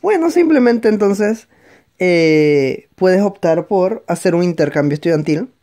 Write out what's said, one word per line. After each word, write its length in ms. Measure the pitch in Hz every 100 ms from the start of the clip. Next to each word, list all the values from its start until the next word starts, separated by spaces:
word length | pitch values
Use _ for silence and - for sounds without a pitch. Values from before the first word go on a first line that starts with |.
bueno, 280 | 370 403 330
simplemente 600 | 339 330 302 240 233 226
entonces, 580 | 214 202 196 214 220 _ _ _ _ _ _
eh, 880 | 185 175 160 156 151 147 135 - _
puedes 260 | _ 185 185
optar 460 | 202 196 175 160 170
por 360 | 196 185 220 -
hacer 280 | 175 190
un 80 | 170
intercambio 520 | 180 165 147 151 147
estudiantil. 540 | 143 170 160 156 151 254 _